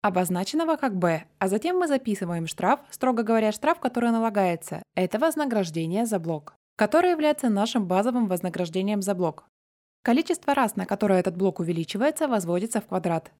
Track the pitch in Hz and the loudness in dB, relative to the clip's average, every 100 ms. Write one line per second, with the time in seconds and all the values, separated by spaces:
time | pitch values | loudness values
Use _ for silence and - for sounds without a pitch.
0 | 208 185 180 180 196 302 330 311 269 190 | 2 0 0 0 -2 -2 0 0 0 0
1 | 175 160 - _ 190 202 330 370 339 269 | 2 0 -4 _ 0 0 0 0 2 0
2 | 262 202 175 170 165 - 180 269 - - | 0 -4 -4 -4 -6 -2 0 0 -2 -4
3 | 254 233 220 226 214 214 294 330 247 240 | -2 0 2 2 2 0 0 0 -2 0
4 | 233 226 226 208 185 170 - 160 - - | 0 2 0 2 2 0 -6 -12 -8 -2
5 | 185 220 320 311 285 220 175 160 165 190 | -2 2 0 0 0 0 0 -2 -2 0
6 | 233 208 165 156 - _ _ - 208 302 | 0 -2 -2 -6 -8 _ _ -2 2 4
7 | 359 339 302 302 254 202 220 254 185 185 | 4 2 2 2 0 0 0 0 0 2
8 | 220 247 220 180 185 170 170 185 190 208 | 2 0 0 0 -2 -4 -4 -2 -2 -2
9 | 190 190 175 151 _ _ _ _ _ _ | -2 0 -2 -4 _ _ _ _ _ _
10 | - 240 320 330 - 277 233 - 185 202 | 2 2 2 -2 0 2 0 -2 -4 0
11 | 208 185 180 175 190 - 170 165 160 202 | 2 4 2 0 -2 0 -4 -2 -4 0
12 | 269 311 302 226 170 175 220 226 - 185 | 0 0 0 0 0 -2 -2 -4 -4 -4
13 | 175 165 - _ | 0 -2 -4 _